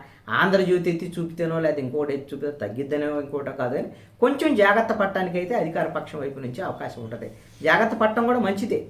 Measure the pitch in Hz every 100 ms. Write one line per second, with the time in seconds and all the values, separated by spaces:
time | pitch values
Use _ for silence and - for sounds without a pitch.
0 | - - - 117 185 185 180 180 175 170
1 | 175 175 165 165 165 165 160 147 127 151
2 | 147 139 131 139 147 143 104 117 139 147
3 | 147 147 135 143 131 127 123 147 226 -
4 | - - 254 285 311 226 196 208 220 208
5 | 190 190 180 180 180 240 165 175 160 156
6 | - 156 139 135 123 127 156 - 127 -
7 | 113 117 - - - - 147 175 220 214
8 | 214 240 233 247 196 196 240 - -